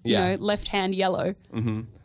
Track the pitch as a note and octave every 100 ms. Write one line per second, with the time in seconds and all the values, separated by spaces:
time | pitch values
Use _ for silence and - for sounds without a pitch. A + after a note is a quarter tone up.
0 | - G#3 F3+ F#3+ G3+ G3+ - G3+ F#3+ F#3+
1 | F#3+ F#3 - G3 - A#2 A2+ A2 A2+ -